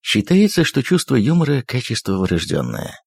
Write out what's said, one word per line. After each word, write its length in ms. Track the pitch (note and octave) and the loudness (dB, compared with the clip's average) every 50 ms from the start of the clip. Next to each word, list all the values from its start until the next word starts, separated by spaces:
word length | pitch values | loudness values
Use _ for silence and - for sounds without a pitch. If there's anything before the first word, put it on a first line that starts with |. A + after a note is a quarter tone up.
| - | -4
Считается, 600 | - - A2 G2 - F3 F#3+ G#3+ G3 - F3 D#3+ | 0 0 0 2 4 4 4 4 4 2 0 0
что 200 | - - C#3+ B2+ | 0 0 -2 0
чувство 320 | - - C3+ - - C3+ | 2 0 0 2 2 0
юмора — 480 | A#2+ G2+ C3 E3 F3 D#3+ C#3+ D3 C3+ A#2 | 2 2 2 2 2 2 2 0 -2 -2
качество 520 | - - B2+ - - A#2+ - - - F#2+ F#2+ | -4 -6 -6 -4 -4 -8 -6 -4 -4 -2 0
врождённое 840 | F#2+ F2+ F2 E2+ - - - - - A#1+ A1+ - - - - - _ | 0 0 0 -2 -2 -2 -4 -4 -2 -4 -6 -8 -10 -10 -14 -18 _